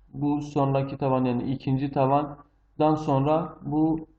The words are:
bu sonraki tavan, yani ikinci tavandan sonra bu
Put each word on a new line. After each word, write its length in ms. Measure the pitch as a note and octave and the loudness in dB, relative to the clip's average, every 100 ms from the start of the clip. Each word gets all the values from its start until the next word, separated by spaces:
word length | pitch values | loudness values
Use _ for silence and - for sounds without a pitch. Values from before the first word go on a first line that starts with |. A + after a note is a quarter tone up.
| _ | _
bu 280 | C3+ C#3+ D3 | -4 -2 -2
sonraki 560 | D3 D3+ C#3 C3+ C3+ C3+ | -2 0 2 0 -2 -4
tavan, 280 | C3+ C3 B2+ | 0 2 2
yani 260 | A#2+ C3 | 0 -2
ikinci 400 | C3+ C#3 C3 C#3 | -4 -2 -2 0
tavandan 1040 | C#3+ C3 C#3+ D3 - - _ _ - D3+ D3+ | 0 2 2 0 -10 -20 _ _ 0 2 2
sonra 640 | D3+ C3+ D3 D#3+ F3 - | 2 2 2 0 -2 -10
bu 460 | C#3 D3+ D#3+ D#3+ - | -4 0 2 0 -6